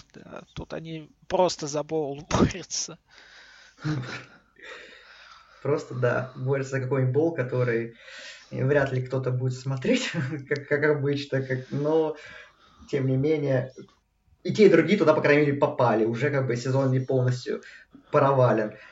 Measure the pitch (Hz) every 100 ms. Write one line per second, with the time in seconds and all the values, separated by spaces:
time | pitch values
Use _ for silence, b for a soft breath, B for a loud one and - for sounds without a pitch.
0 | - - - - - - - - 160 160
1 | 151 _ - 185 180 - 151 147 151 160
2 | 143 139 170 - - 185 156 - - 165
3 | _ B B B B B B B 151 147
4 | 123 B B B _ _ B B B B
5 | B B B B B - 131 147 - 127
6 | 123 120 - - 131 139 131 135 127 135
7 | 127 143 165 165 123 127 123 117 117 -
8 | B B B B B 127 131 143 131 131
9 | 123 131 127 123 127 - 135 135 202 254
10 | - 170 131 151 - 143 - 147 151 147
11 | 139 143 - 135 131 131 - 139 147 160
12 | 156 151 B B B B B B - 143
13 | 131 131 147 156 143 131 120 - - _
14 | _ _ _ _ 180 143 202 165 156 202
15 | 151 156 147 143 147 139 147 - 123 107
16 | 110 120 143 139 127 120 135 135 135 131
17 | 131 131 127 127 - 110 B B B -
18 | - 147 139 135 123 110 107 - B